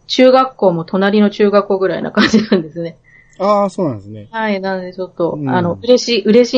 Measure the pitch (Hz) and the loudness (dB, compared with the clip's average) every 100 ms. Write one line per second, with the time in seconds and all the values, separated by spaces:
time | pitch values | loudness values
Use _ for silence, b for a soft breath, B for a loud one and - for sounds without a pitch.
0 | - - 254 262 262 - 190 170 165 190 | -6 2 4 4 2 0 0 0 -4 -2
1 | 196 214 208 208 208 202 196 190 185 160 | 0 2 0 2 2 2 0 -2 -2 -4
2 | - 208 214 220 - 185 156 165 165 - | -4 0 2 2 2 -2 -2 -10 -12 -14
3 | b b b - 190 202 202 - 160 107 | b b b -4 0 0 0 -2 -6 -6
4 | 98 107 104 226 220 196 190 190 185 185 | -12 -18 -12 -6 -4 -4 -4 -6 -8 -10
5 | 180 - 165 151 139 180 175 - 233 247 | -12 -4 -4 -4 -2 -2 -2 -4 2 2
6 | - 240 220 226 240 | 2 0 4 4 4